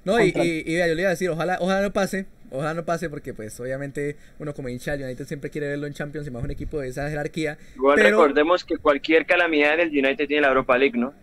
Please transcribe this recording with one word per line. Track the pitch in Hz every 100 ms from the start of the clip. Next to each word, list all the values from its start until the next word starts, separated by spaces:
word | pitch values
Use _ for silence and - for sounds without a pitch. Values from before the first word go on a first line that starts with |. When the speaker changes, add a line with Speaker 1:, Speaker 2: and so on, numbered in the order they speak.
Speaker 1:
No, | - 226
y, | 185
Speaker 2:
Contra | 170
Speaker 1:
y, | 170 160 160
y |
vea, | 165 175
yo | 160
le |
iba | 190
a |
decir, | 170 180
ojalá, | 160 165 180
ojalá | 175 190
no | 202
pase. | 196 190 190 190 - -
Ojalá | 131 151
no | 165
pase | 165 170 165
porque, | 147 139
pues, | 113 110 -
obviamente, | 123 135 139 139 147 143 - -
uno | 151
como | 143 135
hincha | 123 -
del | 147
United | 131 135 143
siempre | 156 147
quiere | 151 147
verlo | 143 147
en |
Champions | 143 147 151 147
y |
más | 120
un | -
equipo | - 147 156
de | 131
esa | 127 143
jerarquía, | 151 151 - 156 151 -
Speaker 3:
Igual | - 135 143
Speaker 1:
pero | 208
Speaker 3:
recordemos | 214 151 139 151 175
que | - 160
cualquier | 151 139 - 160 160
calamidad | 180 170 151 147
en | 160
el | 170
United | 143 135 135 143
tiene | 147
la | 143
Europa | 131 127 127
League, | 139 120
¿no? | 123 -